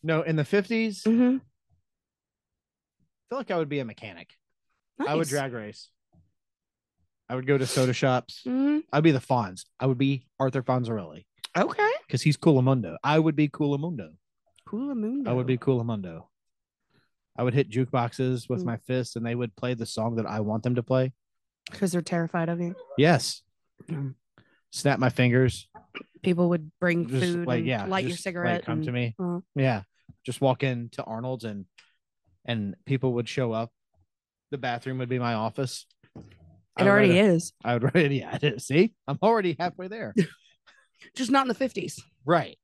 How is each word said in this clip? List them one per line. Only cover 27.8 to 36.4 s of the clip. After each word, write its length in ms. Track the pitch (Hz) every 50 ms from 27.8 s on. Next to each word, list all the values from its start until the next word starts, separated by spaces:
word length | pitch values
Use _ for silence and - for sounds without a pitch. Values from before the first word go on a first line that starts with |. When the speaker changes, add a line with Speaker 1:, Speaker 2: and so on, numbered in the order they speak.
| 98
Speaker 2:
light 180 | - - 190 190
your 60 | -
Speaker 1:
just, 100 | 175 175 -
like, 60 | 190 175
Speaker 2:
cigarette 320 | 175 175 175 175 175 -
Speaker 1:
come 180 | - 151 156 156
to 60 | 156
Speaker 2:
and, 60 | 123
Speaker 1:
me. 200 | 123 123 117 113 -
Speaker 2:
uh-huh. 220 | 180 175 175 175 - _ _
Speaker 1:
Yeah. 260 | 143 135 131 117 101 95 _ _ _ _ _ - _ _
Just 160 | - 123 -
walk 220 | 139 131 127 - 139
into 400 | 135 127 120 117 117 - - -
Arnold's 420 | - 113 113 120 127 131 117 107
and, 200 | 113 104 101 92 _ _ _ _ _ _ _ _ _ _ _ _ _ _ _ _
and 320 | - 120 110 104 101 95 _ _
people 300 | - 139 131 131 131 120
would 140 | 120 117 -
show 240 | - - 131 117 113
up. 180 | 110 117 117 _ _ _ _ _ _ _ _ _ _ _ _ _ _ _ _
The 80 | 143 135
bathroom 400 | 123 127 120 120 - 131 131 127
would 100 | 127 120
be 100 | 131 127
my 160 | 120 120 117
office. 520 | 110 110 113 - - 135 123 - - - _ _ _ _ _ _
I 40 | -
Speaker 2:
It 640 | - - - _